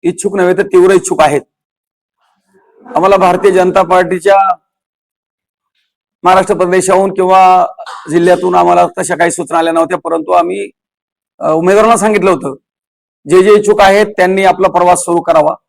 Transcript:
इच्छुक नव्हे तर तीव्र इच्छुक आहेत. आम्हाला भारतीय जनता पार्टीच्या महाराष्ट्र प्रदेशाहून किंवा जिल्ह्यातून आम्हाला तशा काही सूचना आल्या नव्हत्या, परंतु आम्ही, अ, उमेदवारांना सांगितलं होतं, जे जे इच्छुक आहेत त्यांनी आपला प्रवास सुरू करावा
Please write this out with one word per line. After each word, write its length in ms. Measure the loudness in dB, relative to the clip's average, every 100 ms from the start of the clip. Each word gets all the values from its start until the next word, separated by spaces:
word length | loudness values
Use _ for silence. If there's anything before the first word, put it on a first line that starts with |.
इच्छुक 340 | -6 -4 -6 -2
नव्हे 200 | -2 0
तर 60 |
तीव्र 280 | 0 2 4
इच्छुक 300 | 2 -2 -2
आहेत. 200 | 0 0 -6 _ _ _ _ _ _ _ _ _ _ _ _ _ -8
आम्हाला 220 | -2 2 2
भारतीय 340 | 2 2 0
जनता 320 | 2 0 0
पार्टीच्या 720 | 0 0 0 -2 0 2 0 -4 _ _ _ _ _ _ _ _ _ _ _ _ _ _ _ _
महाराष्ट्र 320 | 0 0 0
प्रदेशाहून 600 | -2 0 -2 0 0 0
किंवा 520 | -2 2 4 4 2 0 -6 -18 -18 -4
जिल्ह्यातून 440 | -2 0 0 0
आम्हाला 320 | 0 2 2 0 -4
तशा 180 | -8 -2
काही 140 | -4
सूचना 280 | -4 -6 -4
आल्या 140 | -2
नव्हत्या, 260 | -2 -4 -6
परंतु 320 | -6 -8 -2
आम्ही, 400 | -2 -2 -6 -12 _ _ _ _ _ _ _
अ, 120 | -4
उमेदवारांना 460 | -2 2 2 2 2
सांगितलं 340 | 0 0 0
होतं, 240 | -2 -6 -14 _ _ _ _ _ _ 0
जे 140 | 2
जे 120 | 4
इच्छुक 260 | 2 2 2
आहेत 260 | 4 2 0
त्यांनी 380 | -2 -2 0
आपला 240 | 0 0 -2
प्रवास 300 | 0 0 0
सुरू 220 | 0 -4
करावा 340 | 0 0 0 -4